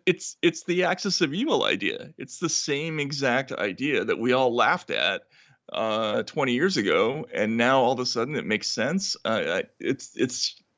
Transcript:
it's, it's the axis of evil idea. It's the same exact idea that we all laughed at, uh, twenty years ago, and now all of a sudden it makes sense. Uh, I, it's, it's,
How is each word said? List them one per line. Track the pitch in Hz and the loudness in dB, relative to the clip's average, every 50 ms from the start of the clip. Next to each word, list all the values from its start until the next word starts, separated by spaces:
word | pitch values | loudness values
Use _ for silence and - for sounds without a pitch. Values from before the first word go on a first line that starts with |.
| _ | _
it's, | - - - - - - _ | 0 0 0 -4 -12 -2 _
it's | - 175 160 - - | 2 2 2 0 -2
the | - 175 180 180 | -2 0 0 2
axis | 170 185 - - 202 180 - | 0 0 -2 -2 -2 0 0
of | 180 139 143 | 0 0 0
evil | 190 254 320 214 135 - | 0 0 0 2 2 2
idea. | 52 85 98 101 87 55 - - - - | 0 0 0 -2 -4 -4 -6 -8 -14 -14
It's | - 135 - - - | -14 -14 -12 -8 -6
the | 175 160 | -2 -2
same | - - - - 143 143 156 165 156 151 | 0 -2 0 -2 -2 -2 -2 -4 -4 -4
exact | 143 139 147 135 139 131 120 135 135 - | -4 -4 -4 -2 0 2 2 2 0 -2
idea | - - 101 104 90 - 127 151 143 101 98 | -4 -4 -4 -4 -4 -2 -2 0 0 0 2
that | 110 82 - | 0 0 0
we | 113 127 | 2 2
all | 123 131 131 123 117 | 4 4 4 4 4
laughed | 120 110 120 170 175 - - | 4 4 4 4 2 -2 -4
at, | - 53 69 95 95 - - _ _ _ _ _ _ _ _ - | -2 0 0 0 0 -2 -6 _ _ _ _ _ _ _ _ -8
uh, | - - 110 110 107 110 113 107 107 113 | -4 -2 0 0 0 0 0 0 0 -2
twenty | 107 - - 156 139 127 123 | -4 -4 -2 -2 0 0 2
years | 127 156 196 185 156 | 2 2 2 2 2
ago, | 101 92 78 87 101 113 139 156 - - - | 2 2 4 4 2 2 0 -4 -6 -6 -4
and | - 107 110 113 117 | -2 -2 0 2 2
now | 117 123 135 135 | 4 4 4 4
all | 123 120 | 4 4
of | 135 123 | 2 0
a | 127 | -2
sudden | 123 - 120 117 139 151 | -2 -2 -2 -2 -2 -4
it | 120 - | -4 -2
makes | 92 107 104 - - | -2 -2 -2 -2 -4
sense. | - - 110 135 170 190 190 - - - - | -2 -2 -2 0 0 -2 -2 -2 -4 -4 -2
Uh, | - 113 104 80 | -2 -2 0 0
I, | 78 87 92 - - _ - | 0 -2 -2 -4 -6 _ -4
it's, | - 85 139 - - - - | -2 -2 -2 -2 -6 -8 -4
it's, | - 120 127 - - - - - - _ _ _ | -2 -2 -2 0 -2 -4 -4 -4 -8 _ _ _